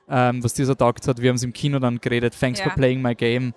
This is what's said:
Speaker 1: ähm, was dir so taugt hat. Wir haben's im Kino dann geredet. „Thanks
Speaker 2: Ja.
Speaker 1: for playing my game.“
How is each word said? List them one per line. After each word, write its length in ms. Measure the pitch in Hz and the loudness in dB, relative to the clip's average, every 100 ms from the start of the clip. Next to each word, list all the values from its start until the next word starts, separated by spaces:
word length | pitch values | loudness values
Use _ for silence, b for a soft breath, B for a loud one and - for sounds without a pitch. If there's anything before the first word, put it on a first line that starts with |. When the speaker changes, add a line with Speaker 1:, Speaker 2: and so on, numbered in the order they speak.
| b | b
Speaker 1:
ähm, 340 | 135 123 123 | 0 2 2
was 80 | 117 | -2
dir 140 | - 131 | 0 0
so 80 | |
taugt 320 | 135 120 - - | 2 2 2 -2
hat. 140 | 120 | 0
Wir 80 | 127 | 2
haben's 140 | 123 | 0
im 80 | 123 | -2
Kino 240 | - 147 139 | -4 -2 0
dann 200 | 127 120 | 0 -2
geredet. 340 | 127 120 120 - | -2 0 0 0
„Thanks 200 | 131 123 | -2 -2
Speaker 2:
Ja. 60 | 190 | -2
Speaker 1:
for 80 | |
playing 260 | - 131 131 | 2 2 2
my 140 | 127 | -2
game.“ 400 | 117 120 120 127 | 0 0 0 -2